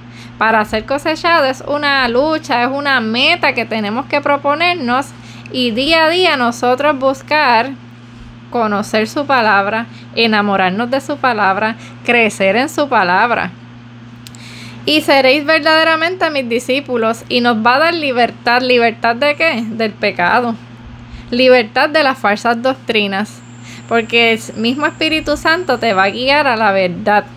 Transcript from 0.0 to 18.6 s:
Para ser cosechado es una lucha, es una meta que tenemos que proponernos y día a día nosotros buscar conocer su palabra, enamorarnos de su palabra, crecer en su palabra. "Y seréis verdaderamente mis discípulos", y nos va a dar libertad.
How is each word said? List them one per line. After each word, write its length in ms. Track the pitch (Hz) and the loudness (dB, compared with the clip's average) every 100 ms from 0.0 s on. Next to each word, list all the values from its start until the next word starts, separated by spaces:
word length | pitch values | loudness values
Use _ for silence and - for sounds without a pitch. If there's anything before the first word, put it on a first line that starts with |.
| - - - - | -20 -20 -12 -2
Para 260 | 220 220 | 2 2
ser 200 | 208 220 | 0 -4
cosechado 600 | 220 277 320 311 349 339 269 | -2 -4 -2 -2 2 2 2
es 160 | 262 - | -2 -4
una 420 | 294 294 277 247 | -2 0 0 0
lucha, 560 | 240 302 311 311 254 | 2 0 0 -2 -2
es 40 | 240 | 0
una 320 | 277 285 262 | -2 0 0
meta 520 | 220 233 285 349 302 | 0 0 2 2 0
que 140 | 240 226 | -2 -4
tenemos 400 | 226 208 226 - | -4 -4 -4 -2
que 140 | 294 | -2
proponernos 880 | 285 277 285 294 349 349 240 247 277 - - - - | 0 0 0 0 0 -2 -2 -2 -4 -12 -20 -18 -8
y 180 | 254 247 | -2 -2
día 360 | 220 277 330 320 | 0 2 2 2
a 20 | |
día 280 | 349 359 277 | 2 2 2
nosotros 600 | 240 240 247 254 285 277 | 0 0 0 2 0 0
buscar 720 | 262 262 - 302 294 226 254 254 - - - - - - - | 0 -2 -2 2 4 2 0 -6 -16 -20 -20 -20 -20 -20 -6
conocer 560 | 240 220 202 202 220 220 | -2 0 -2 0 -2 0
su 200 | 311 277 | -2 0
palabra, 600 | 269 214 202 196 220 233 - - - | 2 4 2 2 -2 -6 -14 -8 0
enamorarnos 760 | 226 214 208 196 185 190 240 | 2 2 2 2 2 0 -2
de 100 | 269 | -2
su 180 | 269 285 | -4 -2
palabra, 580 | 262 220 196 190 220 233 - - | -2 2 0 2 -2 -4 -14 -8
crecer 520 | - 240 220 - 190 208 | 0 2 2 2 2 2
en 120 | 294 | 0
su 200 | - 285 | -2 0
palabra. 640 | 233 180 185 233 208 175 - - - - - - - - - - - - - - | 2 2 2 2 0 -4 -10 -20 -20 -20 -20 -20 -20 -20 -20 -18 -18 -18 -8 0
"Y 160 | 302 | 0
seréis 420 | 311 277 262 294 | 2 4 4 4
verdaderamente 840 | 294 320 302 320 320 320 330 370 330 | 2 2 4 2 2 2 0 -2 -2
mis 180 | 294 240 | -2 -2
discípulos", 760 | 233 247 262 285 240 220 233 - | -4 -2 -2 -2 -2 -2 -2 -2
y 120 | 247 | 0
nos 180 | 240 220 | 2 2
va 180 | 233 262 | 4 4
a 20 | |
dar 160 | 320 | 2
libertad. 640 | 339 294 240 233 233 240 247 | 0 0 0 0 0 0 2